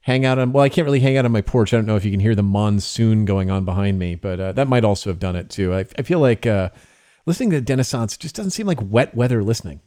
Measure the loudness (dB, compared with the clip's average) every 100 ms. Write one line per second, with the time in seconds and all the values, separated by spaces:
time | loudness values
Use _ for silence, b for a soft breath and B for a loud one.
0 | 0 0 2 2 2 4 2 2 0 2
1 | 4 2 2 2 2 0 2 2 2 0
2 | 0 0 2 2 2 2 2 0 -2 0
3 | 2 2 2 0 0 -2 -2 -2 0 0
4 | -2 -6 -6 -6 -4 -2 0 2 2 0
5 | -4 -4 -4 -4 -8 -4 -2 -2 -4 -8
6 | -4 2 2 2 0 0 -2 b b b
7 | b b -6 -2 0 -2 0 -2 0 -2
8 | -4 -6 -12 -8 -8 -4 -4 -4 0 0
9 | 0 0 0 0 0 -4 -6 -16